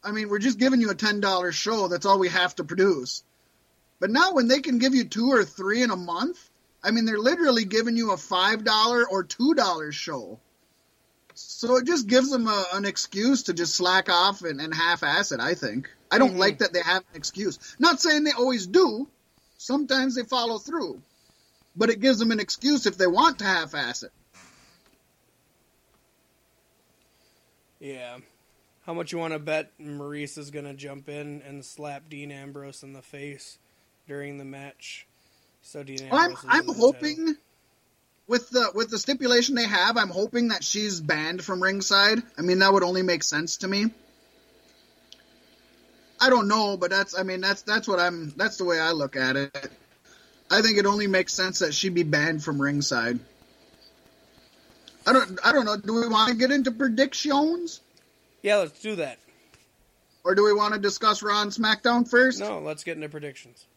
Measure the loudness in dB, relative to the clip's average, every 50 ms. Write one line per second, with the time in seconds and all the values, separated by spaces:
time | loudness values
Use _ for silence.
0 | -8 -6 -4 -4 -2 -2 -2 0 2 0 2 4 4 4 6 4 4 2 0 0
1 | 0 0 0 2 0 0 0 2 0 -2 -4 -2 -2 -2 -2 0 0 -2 -2 -2
2 | 4 4 4 4 4 2 2 0 0 0 -2 -6 -8 -6 0 2 4 4 4 2
3 | -2 -8 -10 -10 _ _ _ _ _ _ _ _ _ _ _ _ _ _ _ _
4 | -2 0 4 4 4 4 4 2 4 4 2 2 2 0 0 2 2 4 4 2
5 | 0 0 -2 0 2 4 4 4 2 2 -4 -6 -4 -2 0 2 2 0 0 -4
6 | -4 -6 -4 -2 -2 -4 -6 -8 -16 _ _ _ _ _ _ _ -2 0 0 2
7 | 0 0 -2 2 2 2 2 4 2 2 2 2 0 0 0 0 0 2 0 -2
8 | 0 0 -2 -4 -4 -4 0 2 2 2 0 0 0 0 2 2 2 2 4 2
9 | 2 2 0 -4 -4 -4 -4 _ 2 2 4 4 2 2 0 -2 -4 -8 -8 -10
10 | -8 -8 -8 -10 -10 -12 -16 -18 _ _ _ _ _ _ _ _ _ _ _ _
11 | _ _ _ _ _ _ _ -20 -18 -16 -12 -8 0 2 2 2 4 2 0 0
12 | 2 4 4 4 4 4 0 0 0 0 0 0 -2 -2 -2 -4 -4 -4 -4 -6
13 | -8 -6 -4 -2 2 2 2 2 0 -4 -4 -4 -4 -4 -2 -2 0 2 2 2
14 | 2 2 2 2 2 2 0 -2 -8 -8 -8 -8 -8 -6 -4 -2 0 0 0 0
15 | 0 0 0 0 -2 -2 -4 -4 -2 -2 -4 -4 -4 -6 -6 -6 -8 -10 -18 _
16 | _ _ 4 4 4 4 4 2 2 2 2 0 -2 0 0 -2 0 2 0 0
17 | -2 _ -20 -12 -12 -10 -8 -6 -6 -6 -6 -8 -16 -20 -6 _ 2 2 4 4
18 | 2 2 2 2 2 0 0 2 2 0 2 -2 -4 2 4 4 4 4 2 -4
19 | -8 -10 _ _ _ _ _ _ _ _ _ _ -8 -4 -2 -2 0 0 0 0
20 | 0 0 -2 -4 -6 -2 -2 -2 -2 -2 -4 -6 -8 -6 -6 -6 -6 -6 -8 -12
21 | -18 _ _ _ _ _ _ _ _ _ _ _ _ _ _ 0 2 2 2 2
22 | 4 2 4 4 2 0 0 0 -2 -4 -8 -4 0 0 0 2 0 -2 0 2
23 | 2 2 4 6 4 4 4 2 -2 0 0 0 -2 -4 -6 -6 -4 -4 -6 -8
24 | -12 -16 _ _ _ _ _ -20 -20 -20 _ _ _ _ _ _ _ _ _ _
25 | _ _ _ _ _ _ _ _ _ _ _ _ _ _ _ _ _ _ _ _
26 | _ _ _ _ _ _ _ _ _ _ _ _ _ _ _ _ _ _ _ _
27 | _ _ _ _ _ _ _ _ _ _ _ _ _ _ _ _ -16 -14 -14 -12
28 | -14 -14 -16 -18 -20 _ _ _ _ _ _ _ _ _ _ _ _ -12 -10 -10
29 | -8 -8 -8 -8 -6 -6 -8 -8 -6 -4 -4 -4 -6 -8 _ _ -16 -14 -14 -12
30 | -12 -12 -10 -10 -12 -12 -12 -16 -18 -14 -14 -14 -14 -14 -16 -16 -16 -16 -16 -16
31 | -16 -14 -12 -12 -12 -12 -14 -14 -16 -16 -18 -18 -18 -18 -18 -16 -14 -14 -14 -14
32 | _ _ -16 -16 -14 -16 -16 -16 -18 -16 -16 -16 -16 -16 -18 -20 -20 -20 -20 -20
33 | -20 _ -18 -14 -14 -14 -14 -16 -18 -20 -20 _ _ _ _ _ _ _ _ _
34 | _ -14 -12 -10 -10 -10 -12 -14 -14 -14 -16 -16 -16 -18 -20 _ -18 -16 -16 -16
35 | -18 _ _ _ _ _ _ _ _ _ _ _ _ -18 -16 -16 -14 -12 -12 -12
36 | -6 -2 0 2 2 0 -2 -8 -2 0 0 0 0 -2 0 4 4 4 4 4
37 | -6 -8 -6 -4 -4 -4 -4 -4 _ _ _ _ _ _ _ _ _ _ _ _
38 | _ _ _ _ _ -2 -2 -2 -2 0 0 0 0 0 0 -2 -4 -2 -4 -6
39 | -4 -4 -4 -2 2 4 4 4 4 2 0 -2 -2 0 2 2 2 2 2 2
40 | 0 0 0 -4 -4 -2 0 0 0 0 0 -2 -4 -4 -4 -2 -2 -4 -4 -6
41 | -2 -2 -2 -2 -2 -4 -6 -8 -6 -6 -4 0 0 0 0 0 -2 0 2 4
42 | 4 4 4 2 -2 -8 _ -4 0 0 2 4 6 6 6 4 4 2 0 0
43 | 0 0 0 -2 -2 -4 -4 -4 -4 -6 -8 -8 -6 -4 -2 0 -2 -2 -4 -6
44 | _ _ _ _ _ _ _ _ _ _ _ _ _ _ _ _ _ _ _ _
45 | _ _ -20 _ _ _ _ _ _ _ _ _ _ _ _ _ _ _ _ _
46 | _ _ _ _ 4 6 6 4 4 2 2 2 2 0 0 -2 -2 0 0 0
47 | -2 -2 -4 -6 -4 -4 -4 -4 -2 -2 -2 -2 -2 -2 -2 -2 0 0 0 2
48 | 2 0 0 -4 -10 -10 -6 -4 -4 -4 -2 -4 -2 0 0 0 0 -2 -2 -2
49 | -4 -4 -4 -2 -2 0 0 -2 -4 -6 _ -12 -14 -14 -16 _ _ _ _ _
50 | _ _ -20 -20 _ _ _ _ _ _ 2 4 4 4 4 4 4 4 2 2
51 | 0 2 2 2 0 0 -2 -4 -4 -4 -2 -2 -2 -2 -2 -2 -2 0 0 0
52 | 0 2 2 0 2 0 -2 -4 -4 -4 -4 -2 -2 -2 0 -2 -2 -2 -2 -2
53 | -2 -2 -2 -4 -6 -10 _ _ -20 _ _ _ _ _ _ _ _ -20 _ _
54 | _ _ _ _ _ _ _ -20 _ _ _ _ _ _ _ _ _ -20 -20 -6
55 | 0 4 4 4 4 2 -6 -2 0 2 4 4 2 0 -4 -4 -4 -2 -2 -2
56 | 0 0 2 2 2 2 2 2 2 2 4 2 2 0 0 0 -2 0 2 2
57 | 2 0 0 -6 -2 0 2 2 2 2 0 -2 -6 -10 -12 -14 _ _ _ _
58 | _ _ _ _ _ _ _ _ -2 0 2 2 2 -2 -6 -10 -8 -8 -6 -6
59 | -6 -8 -8 _ _ _ _ _ _ _ -20 _ _ _ _ _ _ _ _ _
60 | _ _ _ _ _ 2 4 6 6 6 6 4 2 0 0 0 -2 -2 -4 2
61 | 2 2 2 2 0 -2 0 0 0 -2 -4 -2 0 0 0 2 _ 2 2 2
62 | 2 4 4 4 6 4 2 -2 -6 -6 -6 -6 -6 -8 -10 -8 -8 -10 -10 -8
63 | -10 -12 -12 -12 -14 -14 -16 -16 -20 -20 _ _ -20 _ _